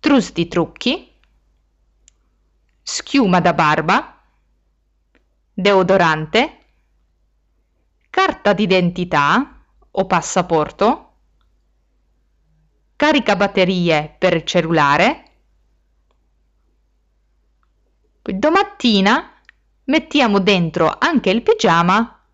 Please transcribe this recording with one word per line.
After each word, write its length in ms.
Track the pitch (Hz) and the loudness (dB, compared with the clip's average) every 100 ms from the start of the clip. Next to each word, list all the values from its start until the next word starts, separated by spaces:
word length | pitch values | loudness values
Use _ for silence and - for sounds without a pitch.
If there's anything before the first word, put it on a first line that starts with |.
Trousse 320 | 302 277 196 | 4 2 0
di 160 | - 170 | -6 -4
trucchi. 640 | 175 160 - - 330 - _ _ _ _ _ _ _ _ _ _ _ _ _ _ _ _ _ | -2 -4 -4 -6 -6 -10 _ _ _ _ _ _ _ _ _ _ _ _ _ _ _ _ _
Schiuma 580 | - - - 277 214 180 | -12 -12 -4 -2 2 2
da 140 | 175 | 2
barba. 640 | 170 156 156 156 214 - _ _ _ _ _ _ _ _ _ _ _ _ _ _ | 0 0 0 0 -2 -4 _ _ _ _ _ _ _ _ _ _ _ _ _ _
Deodorante. 1040 | - 190 196 180 190 170 156 156 220 294 - _ _ _ _ _ _ _ _ _ _ _ _ _ _ _ | -2 2 2 4 2 2 0 -2 -2 -2 -6 _ _ _ _ _ _ _ _ _ _ _ _ _ _ _
Carta 420 | - 381 - 208 | -2 -2 0 0
d'identità 1120 | 196 208 190 180 175 175 151 143 196 285 - _ _ _ | 0 2 2 2 -2 -4 0 2 0 -2 -12 _ _ _
o 160 | - 185 | -6 -2
passaporto. 1000 | 180 - 190 180 165 151 - 208 294 - _ _ _ _ _ _ _ _ _ _ _ _ _ _ _ _ _ _ _ | -2 -2 -4 -2 -2 -2 0 0 0 -8 _ _ _ _ _ _ _ _ _ _ _ _ _ _ _ _ _ _ _
Caricabatterie 1200 | - 294 - 196 202 202 185 185 170 156 151 _ | 0 0 0 -2 0 0 0 0 0 -2 -4 _
per 160 | 185 | -2
il 100 | 170 | 0
cellulare. 800 | 156 180 160 165 143 147 208 320 _ _ _ _ _ _ _ _ _ _ _ _ _ _ _ _ _ _ _ _ _ _ _ _ _ _ _ _ _ _ | -2 -2 0 0 2 2 0 -2 _ _ _ _ _ _ _ _ _ _ _ _ _ _ _ _ _ _ _ _ _ _ _ _ _ _ _ _ _ _
Poi 160 | - 190 | -10 -4
domattina 1000 | 285 359 403 - 240 202 196 262 - _ _ _ _ _ | 0 0 -2 -2 0 2 2 0 -4 _ _ _ _ _
mettiamo 560 | - 311 320 294 247 202 | -4 -4 -2 -2 0 0
dentro 540 | 190 190 165 165 160 - | 0 0 -2 0 -2 0
anche 320 | 311 302 - | -2 0 0
il 120 | 214 | -2
pigiama 840 | 233 440 196 165 175 196 233 _ _ | 0 0 2 2 2 0 -2 _ _